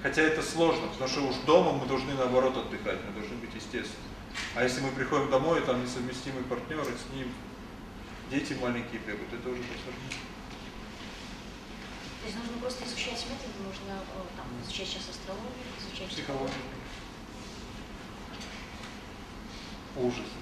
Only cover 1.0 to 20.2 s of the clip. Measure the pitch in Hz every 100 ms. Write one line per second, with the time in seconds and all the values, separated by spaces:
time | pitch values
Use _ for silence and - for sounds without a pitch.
1 | 131 143 135 127 - 165 175 143 127 131
2 | 127 139 123 127 131 117 107 - 104 92
3 | 98 101 107 123 113 107 - 117 107 -
4 | - - - - - 120 123 127 135 131
5 | 127 147 135 131 156 160 135 123 123 127
6 | 123 127 139 131 123 123 - 156 127 120
7 | - 135 123 117 - - - - - -
8 | - - - 135 - 127 123 120 113 113
9 | 110 104 - 120 123 123 123 - 131 123
10 | 131 - - - - - - - - -
11 | - - - - - - - - - -
12 | - - 220 208 240 240 247 - 247 -
13 | 247 226 - 254 - 214 196 190 196 190
14 | 185 190 185 - - - - 214 190 185
15 | - - 175 196 240 247 247 - - -
16 | 190 - 143 139 135 135 127 - - -
17 | - - - - - - - - - -
18 | - - - - - - 254 - - -
19 | - - - - - - - - - -
20 | 123 117